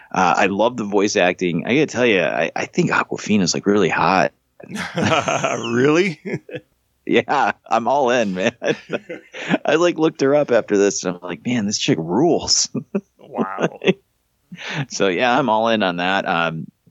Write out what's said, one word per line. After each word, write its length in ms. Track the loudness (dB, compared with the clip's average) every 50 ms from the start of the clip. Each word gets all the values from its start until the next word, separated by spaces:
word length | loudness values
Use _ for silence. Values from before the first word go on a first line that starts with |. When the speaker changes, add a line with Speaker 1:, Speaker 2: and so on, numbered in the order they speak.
| -16 -6 -2
Speaker 1:
Uh, 220 | 2 2 4 4
I 80 | 2 2
love 300 | 0 2 2 0 0 0
the 60 | -2 -6
voice 320 | -2 0 2 2 2 2
acting. 480 | 2 2 2 2 0 -2 -2 -2 -2 -2
I 80 | 0 0
gotta 120 | 0 0
tell 180 | 0 0 0 2
you, 140 | 2 2 2
I, 300 | 0 0 0 -2 -2 -2 -4
I 100 | -6 -8
think 240 | -4 -2 -2 0 0
Awkwafina's, 640 | 0 -2 -2 -4 -6 -8 -2 0 0 2 2 0 -2
like, 100 | -2 0
really 240 | 0 2 2 2 2
hot. 440 | 0 0 2 2 2 2 2 0 -2 _ _ _ _ -20 -18 -12
Speaker 2:
<laughs> 260 | -10 -10 -10 -8 -6
Really? 1200 | -4 -2 0 0 0 0 -2 -2 -2 -2 -2 -4 -4 -4 -2 0 2 4 4 4 4 2 0 -4 -8 -8
<laughs> 140 | -10 -10 -10 -10 -12 -14 -14 -16 _ _ _ _ _ _ _ _
Speaker 1:
Yeah, 500 | 0 0 0 2 2 0 0 0 0 -2 -6 _
I'm 200 | -2 -2 0 0
all 240 | 0 0 2 2 2
in, 240 | 2 2 0 0 -2
man. 200 | -2 -2 -2 -2
<laughs> 1080 | -2 -4 -4 -4 -4 -6 -10 -10 -10 -10 -12 -16 -16 -16 _ -16 -12 -4 -2 -2 -2 2
I, 100 | 0 2
like, 220 | 4 2 2 2
looked 240 | 2 0 0 0 0
her 140 | 2 2 2
up 160 | 2 2 2
after 260 | 2 0 2 2 2
this, 260 | 4 4 2 2 0 -4
and 120 | -6 -6
I'm 60 | -6 -8
like, 200 | -10 -10 -8 -4
man, 220 | -4 -2 -2 -2
this 140 | -2 -2 -2
chick 180 | 0 0 0 0
rules. 680 | 0 0 0 2 2 2 2 0 0 0 0 0 0 -2 -4
<laughs> 60 | -8 -8 -6 -6 -8 -8 _ _
Speaker 2:
Wow. 600 | _ -20 -10 -6 -6 -6 -6 -2 -2 -2 -2 -2 0 0 0 0 0 _ _ _ _ _ _ _ _ _ _ -18 -14 -12 -8 -6 -6 -6 -6
Speaker 1:
So 180 | -2 0 0
yeah, 300 | 0 2 2 2 2 2
I'm 120 | 2 2 2
all 200 | 2 2 2 2
in 120 | 2 2 2
on 120 | 0 0
that. 300 | 0 -2 0 0 0 -2
Um, 400 | 0 0 0 0 -2 -2 -6 -10 -12 _ _ _ _